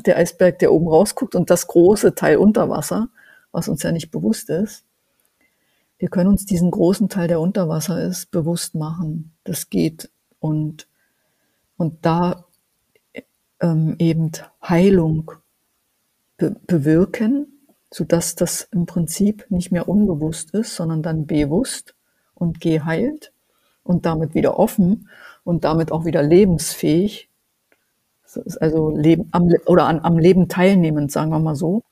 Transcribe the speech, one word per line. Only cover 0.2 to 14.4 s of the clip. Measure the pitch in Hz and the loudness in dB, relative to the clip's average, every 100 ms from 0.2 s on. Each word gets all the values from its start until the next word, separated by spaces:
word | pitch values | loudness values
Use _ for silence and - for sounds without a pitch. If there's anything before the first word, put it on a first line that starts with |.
| 170 - 180 180 | 0 2 2 4
der | 151 | 2
oben | 160 165 | 4 4
rausguckt | 160 208 - 226 | 2 2 -2 -4
und | 180 160 | -2 2
das | 175 - | 0 2
große | 175 175 214 185 | 4 6 6 2
Teil | - 156 151 | 2 2 4
unter | 208 208 160 | 4 2 0
Wasser, | 156 - 185 240 _ _ _ _ | -2 -4 -6 -6 _ _ _ _
was | - - | -8 -6
uns | 160 | -6
ja | 165 | -4
nicht | 165 156 | -4 -6
bewusst | 160 208 220 - | -6 -4 -4 -4
ist, | 160 220 - _ _ _ _ _ _ _ _ _ _ _ _ | -4 -4 -8 _ _ _ _ _ _ _ _ _ _ _ _
wir | 180 | -4
können | 190 190 | 0 2
uns | 196 - | 2 0
diesen | 170 175 | 0 0
großen | 208 175 196 190 | 2 0 2 -2
Teil, | 190 170 | -2 -2
der | 170 | 0
unter | 175 202 160 | -2 -2 -2
Wasser | 160 165 170 | -4 -4 -4
ist, | 165 175 - | -6 -8 -6
bewusst | 180 156 175 - 160 | -4 -4 -4 -6 -8
machen. | 156 165 160 160 160 _ | -8 -8 -8 -8 -14 _
Das | - 165 - | -12 -12 -6
geht. | 190 160 160 - _ _ _ | -2 -2 -4 -20 _ _ _
Und, | 156 156 151 151 - _ _ _ _ _ _ _ _ - | -4 -4 -6 -10 -20 _ _ _ _ _ _ _ _ -6
und | 165 160 170 | -6 -2 -2
da, | 170 175 - _ _ _ _ _ _ _ - _ _ _ _ | 0 -2 -4 _ _ _ _ _ _ _ -20 _ _ _ _
ähm, | 170 160 156 - | -2 0 -2 0
eben | 165 160 156 - | 0 0 -2 -6